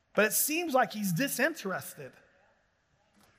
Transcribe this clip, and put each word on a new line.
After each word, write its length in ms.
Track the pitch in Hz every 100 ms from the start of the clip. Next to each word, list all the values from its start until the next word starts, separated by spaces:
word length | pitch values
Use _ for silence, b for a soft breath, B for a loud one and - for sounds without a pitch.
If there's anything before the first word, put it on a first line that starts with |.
| _ -
But 100 | 214
it 80 |
seems 400 | - - 311 339
like 200 | 262 233
he's 180 | 214 202
disinterested. 1000 | 165 277 - 285 320 190 160 - - 131 - _ _ _ _ _ _ _ _ _ _ b